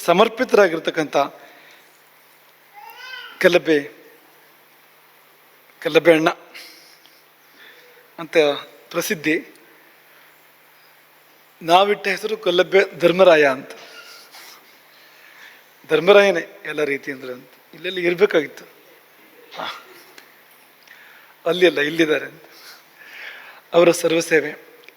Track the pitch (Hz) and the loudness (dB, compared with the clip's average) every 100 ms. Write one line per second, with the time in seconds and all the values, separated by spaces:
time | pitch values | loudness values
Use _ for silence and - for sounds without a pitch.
0 | - 170 226 226 254 220 190 160 165 160 | -2 2 2 0 0 2 2 0 -6 -4
1 | 147 147 139 - - - - - _ _ | -4 -2 -4 -6 -20 -20 -20 -20 _ _
2 | _ _ _ _ _ _ _ 415 440 466 | _ _ _ _ _ _ _ -20 -20 -20
3 | - - - - 185 175 151 151 139 - | -18 -18 -18 -8 -4 -4 -2 -4 -6 -20
4 | - _ _ _ _ _ _ _ _ _ | -20 _ _ _ _ _ _ _ _ _
5 | _ _ _ _ _ _ _ _ 160 156 | _ _ _ _ _ _ _ _ 0 2
6 | 151 160 165 - - - - - - - | 4 2 2 -4 -16 -20 -20 -20 -20 -20
7 | _ _ _ _ _ _ - - - - | _ _ _ _ _ _ -20 -20 -20 -20
8 | _ - 160 165 147 139 - - - 170 | _ -18 -4 0 2 0 -10 -20 -10 -8
9 | 160 190 151 160 - - _ _ _ _ | -6 -6 -4 -4 -6 -20 _ _ _ _
10 | _ _ _ _ _ _ _ _ _ _ | _ _ _ _ _ _ _ _ _ _
11 | _ _ _ _ _ _ 165 180 202 208 | _ _ _ _ _ _ 2 4 4 0
12 | 202 185 220 220 180 175 175 196 202 160 | -4 -6 -6 -6 -4 0 2 2 0 0
13 | 170 175 185 156 143 131 - - - - | 0 4 6 6 4 0 -10 -20 -20 -20
14 | - - - - - - _ _ _ _ | -20 -20 -20 -20 -20 -20 _ _ _ _
15 | - - - - - - _ _ - 156 | -20 -20 -20 -20 -20 -20 _ _ -2 -2
16 | 170 202 202 170 160 - 156 151 143 139 | 4 6 6 0 -6 -16 -12 -6 -4 -6
17 | 147 135 127 123 - _ _ 165 175 185 | -8 -14 -14 -16 -18 _ _ -16 -12 -4
18 | 175 175 208 175 139 - - _ _ _ | -4 0 2 0 -4 -12 -20 _ _ _
19 | _ _ _ _ - - - - - - | _ _ _ _ -20 -14 -14 -14 -20 -20
20 | - - - _ _ _ _ _ _ - | -20 -20 -20 _ _ _ _ _ _ -20
21 | - - _ _ 170 175 175 143 147 160 | -20 -20 _ _ -4 2 2 2 -4 -2
22 | 156 143 147 - - - - - _ _ | 0 -2 -6 -18 -20 -20 -20 -20 _ _
23 | - - - - - - _ 170 170 165 | -20 -20 -20 -20 -20 -20 _ 2 4 2
24 | 165 165 - 156 147 151 - - - | -2 -4 0 -2 -2 -10 -20 -20 -20